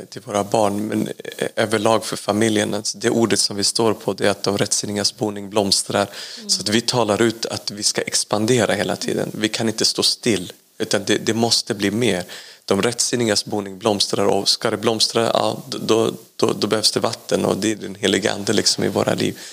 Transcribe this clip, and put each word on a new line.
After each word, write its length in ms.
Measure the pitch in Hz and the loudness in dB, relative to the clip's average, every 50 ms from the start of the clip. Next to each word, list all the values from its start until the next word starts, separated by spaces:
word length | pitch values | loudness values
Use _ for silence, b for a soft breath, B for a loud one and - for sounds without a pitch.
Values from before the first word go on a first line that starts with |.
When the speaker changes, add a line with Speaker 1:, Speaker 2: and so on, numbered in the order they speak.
| 95 - | -14 -14
Speaker 1:
till 120 | - - | -14 -14
våra 220 | - 127 104 101 98 | -10 -4 -2 -2 0
barn, 440 | 101 - 113 107 101 101 104 107 110 | 2 2 2 4 2 2 0 -2 -2
men, 200 | 110 107 - - - - - - - - | 0 0 -2 -2 -4 -8 -10 -12 -6 -4
eh, 100 | - - - | -4 -2 0
överlag 500 | - 113 101 110 107 104 113 113 107 - | 0 0 2 2 2 4 4 2 2 0
för 100 | - - | -2 -6
familjen. 580 | - - - 101 104 113 113 107 101 107 104 101 | -6 -2 -2 2 2 2 2 2 2 0 0 -2
Alltså 240 | 104 107 - - 104 | -4 -4 -6 -6 -2
det 120 | 107 117 | -2 0
ordet 300 | 120 113 113 104 - - | 2 4 4 4 4 2
som 160 | - - 107 | 2 0 0
vi 80 | 101 98 | -2 -2
står 300 | - - - 117 113 101 | 0 0 2 2 2 0
på, 200 | - - - 98 | 0 -2 -4 -2
det 120 | 98 110 | 0 0
är 40 | 104 | 0
att 140 | 98 - - | 0 0 0
de 140 | - 101 101 | -2 0 0
rättsinningas 600 | - 101 - - - 104 104 104 101 - - - | 0 0 0 -2 -2 -2 -2 -2 -2 -2 -2 -2
boning 320 | 117 107 104 104 101 98 | -4 -4 -4 -6 -10 -2
blomstrar. 580 | 101 107 101 98 90 - - - 113 101 101 - B B B B B 233 | 0 0 2 2 2 0 0 0 0 0 0 -2 B B B B B -12
Speaker 2:
Mm. 120 | 226 208 | -4 -2
Speaker 1:
Så 120 | - - | -2 -2
att 80 | 95 101 | 0 0
vi 120 | 104 117 | 0 0
talar 400 | 120 - - 123 113 104 101 98 | 0 0 0 0 2 2 2 2
ut 240 | 117 113 110 113 - | 2 2 2 -2 -6
att 260 | - - 113 - - | -6 -6 -8 -8 -10
vi 120 | 104 104 104 | -8 -4 -2
ska 180 | - - - | -2 -2 -2
expandera 720 | - - - - - - 110 104 110 107 131 123 104 - 95 | -4 -2 -2 -4 -2 -2 0 0 2 2 4 4 4 2 2
hela 220 | 101 95 92 101 | 0 0 -2 -2
tiden. 360 | - - - 95 95 101 - - | -4 -4 -4 -2 -2 -2 -4 -2
Vi 160 | 107 107 107 | -2 -2 -2
kan 180 | - - 113 113 | -2 -2 -2 -2
inte 160 | 104 - - | 0 0 0
stå 180 | - - - 90 | 0 0 0 0
still, 500 | - - - - 127 107 90 87 82 - - _ _ _ - | 0 -2 0 0 0 0 0 -2 -6 -12 -18 _ _ _ -8
utan 260 | 107 - - 104 98 | -2 -2 0 0 2
det, 120 | 104 107 - | 0 0 0
det 160 | 92 104 107 | 0 0 0
måste 400 | 110 117 117 110 - - - 113 | 2 2 2 2 0 0 -2 -2
bli 180 | 98 101 101 | -2 0 0
mer. 320 | 98 113 123 113 92 90 87 B B B B B B B B | 0 2 2 2 2 0 -2 B B B B B B B B
De 160 | - 101 98 | 0 2 2
rättsinnigas 640 | 95 120 117 - - - - 120 120 110 101 101 - | 2 2 0 0 -2 0 0 0 2 2 2 0 0
boning 320 | 113 107 104 98 98 95 92 | -2 -4 -4 -4 -6 -10 -2
blomstrar, 460 | 107 117 104 98 - - - - 101 | 0 2 2 2 2 0 0 2 2
och 240 | 101 101 98 98 - | 4 2 2 2 0
ska 200 | - - - 117 | 0 0 0 -2
det 60 | 107 101 | -2 0
blomstra, 460 | 107 117 113 107 - - - 120 117 - - | 0 0 2 2 0 0 2 2 2 2 2
ja, 300 | - 107 110 110 - - 135 | 2 2 0 -2 -4 -8 -8
d-, 100 | 117 - | -8 -4
då, 300 | - 107 110 113 113 - - - - - _ | 0 2 4 4 4 2 -2 -4 -10 -16 _
då, 180 | - - 113 107 | 0 0 0 2
då 140 | 98 110 104 | 0 0 0
behövs 240 | 110 110 101 - | 2 2 2 0
det 80 | - - | 2 2
vatten, 460 | 107 113 113 - - - - 95 98 | 0 -2 -2 -6 -4 -2 0 0 2
och 120 | 104 98 95 | 0 0 0
det 140 | 98 110 | 0 -2
är 40 | 110 | -2
den 200 | 98 98 95 95 | -2 -6 -10 -6
helige 360 | 95 101 98 98 101 98 110 104 | -2 0 2 2 2 2 0 -2
ande, 200 | 98 101 110 107 | -2 -2 0 0
liksom, 300 | 101 101 - - - 107 | 2 2 2 0 0 0
i 40 | 101 | 0
våra 260 | 101 104 107 - 110 | 0 0 0 0 0
liv. 240 | - 107 101 B B B B | 0 -2 -2 B B B B